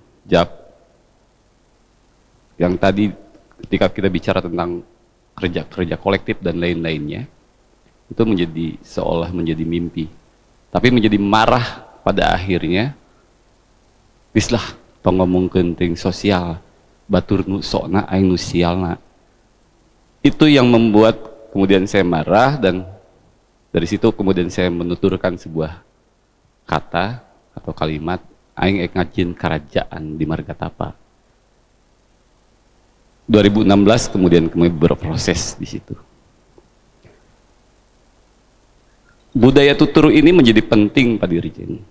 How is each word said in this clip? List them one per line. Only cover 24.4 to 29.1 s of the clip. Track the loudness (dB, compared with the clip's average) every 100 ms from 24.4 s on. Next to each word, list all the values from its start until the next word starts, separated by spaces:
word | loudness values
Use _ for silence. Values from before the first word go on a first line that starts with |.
| -2
saya | -2 -4
menuturkan | -2 -6 -2 -2 0 -4 -6
sebuah | -10 -8 -8 -10 _ _ _ _ _ _ _ _ -6
kata | -6 -4 -6 -6 -8 _ _ _ -16
atau | -12
kalimat, | -6 -6 -6 -6 -8 -10 _ _
"Aing | -4 -2 -2
ek | -4 -6
ngajin | -6